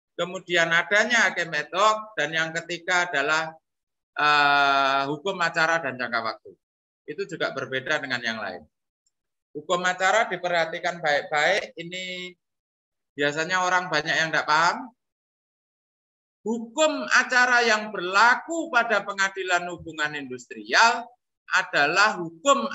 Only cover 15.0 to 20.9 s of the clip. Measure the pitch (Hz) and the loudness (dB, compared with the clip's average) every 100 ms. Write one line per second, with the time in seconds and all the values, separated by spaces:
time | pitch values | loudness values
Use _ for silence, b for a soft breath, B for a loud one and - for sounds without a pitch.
15 | _ _ _ _ _ _ _ _ _ _ | _ _ _ _ _ _ _ _ _ _
16 | _ _ _ _ 202 233 220 302 311 277 | _ _ _ _ -6 -6 -4 0 0 0
17 | - 240 247 254 247 240 233 214 214 196 | 0 2 4 2 4 4 4 2 -2 -6
18 | 175 196 233 254 - 330 302 240 233 202 | 0 4 6 4 0 -6 0 0 2 0
19 | 202 196 190 196 185 175 175 170 160 156 | -2 -2 -2 -2 0 0 0 -10 -12 -6
20 | 151 147 135 127 - 117 107 160 233 | -4 -6 -10 -12 -14 -14 0 4 4